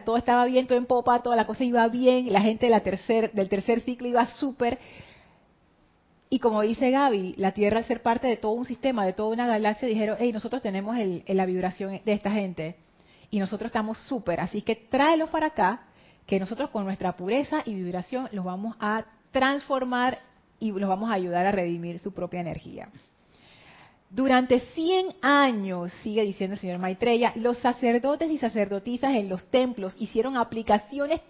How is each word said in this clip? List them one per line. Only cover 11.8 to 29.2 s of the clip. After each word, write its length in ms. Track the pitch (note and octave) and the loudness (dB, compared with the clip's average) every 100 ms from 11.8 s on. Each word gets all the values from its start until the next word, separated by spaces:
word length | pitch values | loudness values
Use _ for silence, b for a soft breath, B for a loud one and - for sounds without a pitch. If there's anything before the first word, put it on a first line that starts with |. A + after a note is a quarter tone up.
| G3 G3 | -8 -4
de 80 | A3+ | -2
esta 180 | G#3 G3+ | -2 0
gente 460 | G#3+ G3 E3+ D#3+ F3 b b b b b | -2 -2 -6 -10 -12 b b b b b
y 80 | G#3 | -2
nosotros 300 | G3 G3+ A3+ | -2 -4 -4
estamos 300 | A3+ G#3+ A3+ | -4 -4 -6
súper, 420 | - B3+ - E3+ | -6 -6 -2 -4
así 220 | F#3+ G#3 | -4 -4
que 120 | - | -4
tráelos 540 | A3+ - C4+ D4 E4 D#4+ | -4 -2 2 4 4 2
para 200 | D#4+ D#4 | 0 0
acá, 340 | D#4 F#3+ A#3 - b b b - | 2 0 0 -10 b b b -2
que 140 | G3 | -2
nosotros 300 | F#3 A3+ C#4+ | -2 -4 -4
con 140 | G#3+ | -4
nuestra 320 | G3 G3 F#3 - | -4 -4 -4 -4
pureza 460 | F3+ B3 C#4+ D#4 | -2 -2 0 -4
y 100 | A#3 | -4
vibración 540 | G3 F3+ F3+ F3 B3+ B3+ | -6 -4 -6 -6 -6 -6
los 120 | G3+ | -6
vamos 320 | F3+ F#3 A3 - | -6 -6 -8 -4
a 240 | G#3+ G#3+ - _ _ | -2 -2 -6 _ _
transformar 880 | C4+ C4 C#4+ - C4+ B3+ B3 B3+ B3+ - _ _ _ | 2 2 2 -2 -2 0 2 0 -2 -10 _ _ _
y 140 | A3 | -4
los 160 | G3 G3 | -2 0
vamos 220 | F#3+ A3+ | 0 0
a 40 | |
ayudar 320 | G3+ F3+ F3 F#3+ | -2 0 0 2
a 60 | |
redimir 480 | G3+ F3 E3+ E3+ E3+ | 2 0 -4 -6 -8
su 120 | G3+ | -10
propia 280 | F#3 F3 F3+ | -8 -6 -6
energía". 480 | E3+ - - - - - _ _ b b b b b b b b _ | -6 -8 -12 -16 -16 -20 _ _ b b b b b b b b _
Durante 500 | F#3+ C4+ B3+ B3+ B3 | 0 4 4 4 2
cien 540 | - - E4 F#4 F#4 - | 0 -2 0 2 0 -2
años, 720 | C4 C#4+ C#4 A3 F#3+ F3+ F3 - | 4 6 4 2 -2 -4 -6 -8
sigue 200 | A3 G#3+ | -4 -2
diciendo 320 | G#3 G3 F#3+ | -2 -2 -6
el 60 | G3+ | -4
señor 180 | F#3 F3+ | -6 -4
Maitreya, 540 | F#3 F#3 A#3+ A#3 A#3 - | -4 0 2 2 2 0
los 220 | A#3 B3 | -2 0
sacerdotes 720 | B3 A#3+ A#3+ A#3+ C4 D4 E4 | 0 2 2 2 2 0 -2
y 80 | D4+ | -2
sacerdotisas 760 | A3+ A3 G3 G3 G#3+ A#3+ C#4 | -2 0 0 -2 -4 -2 2
en 140 | B3+ | 2